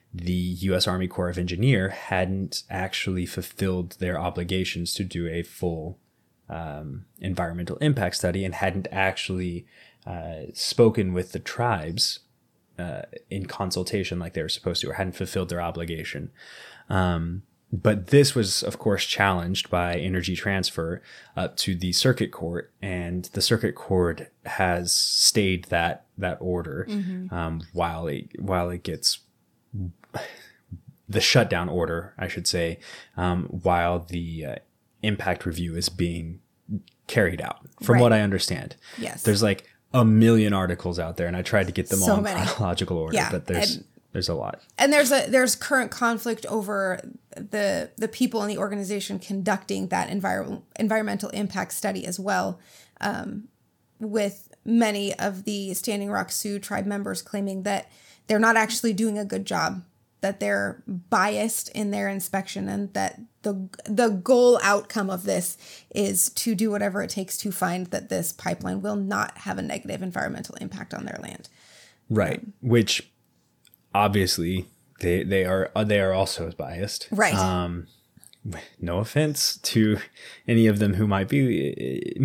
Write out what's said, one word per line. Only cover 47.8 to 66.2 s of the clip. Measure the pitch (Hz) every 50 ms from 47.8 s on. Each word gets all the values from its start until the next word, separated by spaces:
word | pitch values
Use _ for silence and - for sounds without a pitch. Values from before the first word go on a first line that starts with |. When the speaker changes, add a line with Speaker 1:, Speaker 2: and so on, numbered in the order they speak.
| - - -
Speaker 2:
the | - 220 214
people | 220 - 254 - 226 226 208
in | 208
the | 208 -
organization | - 202 208 202 202 185 208 202 196 - 202 185
conducting | - - 196 196 180 202 190 190 - - 202 190 190 180
that | 190 90 - -
envir-, | - 202 180 190 185 - - - - - - _ - -
environmental | 220 208 220 220 220 214 202 202 214 -
impact | - 196 208 185 196 190 - - -
study | - - 196 190 190 -
as | - 180 196
well, | 185 202 196 185 185 196 180 - - - - - - _ _ _
um, | - 202 196 - - - - 208 220 - _ _ _ _ _ _ _ _ _ _
with | 220 214 202 220 202 202 202 - - - - _ _
many | - 233 233 233 214 208 202 202 196 - -
of | - 202 196 185 196
the | 214 208 202 196 190 185
Standing | - - - 208 202 202 202
Rock | 208 196 185 - -
Sioux | - - 208 202 202
tribe | 202 - 208 202 190
members | 202 202 202 196 196 185 180 -
claiming | - - 202 202 196 190 190 190
that | 208 196 190 - - - - - - - _ _
they're | - 220 208
not | 226 226 226
actually | 226 220 214 226 - - 233 208
doing | 185 226 220 208 208
a | 208
good | 196 190 190 196
job, | - 190 170 160 165 190 185 175 - _ _ _ _ _ _
that | - 196 196 -
they're | 208 202 202 196 202 196 - - -
biased | - 190 175 175 - 240 190 185 208 214 208 214 226 - - - -
in | - - 214 202
their | 202 208 202 196
inspection, | 196 196 185 - - 190 196 - - - 196 196
and | 196 202 202 190 196
that | 196 - - - - 233 - _ _ -
the, | 214 202 190 190 185 - - -
the | - 214 196 240 226
goal | 208 185 180 - 262 240 247 247 240 214 -
outcome | 196 208 196 - - - 220 196 190
of | 190 175 190
this | 202 190 180 175 - - - - - - - - _ -
is | - 202 196 196 190